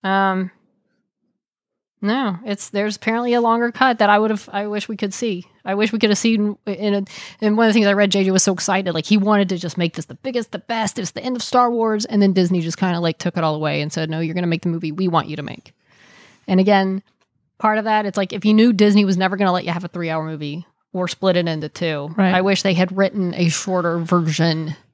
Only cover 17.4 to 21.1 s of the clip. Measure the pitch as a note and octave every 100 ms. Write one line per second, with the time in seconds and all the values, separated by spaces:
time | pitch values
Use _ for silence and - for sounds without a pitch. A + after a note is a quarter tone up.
17.4 | _ _ A3 G#3+ G#3+ G#3+ G#3 G3 F#3+ G#3
18.4 | G#3 G#3+ A#3 G3+ G#3 G3+ G3+ F3+ F#3 F#3+
19.4 | G3 F3+ F3 E3+ F3+ F3 E3 D#3+ D#3 D#3
20.4 | D3 D3+ F3 _ _ F3+ F3+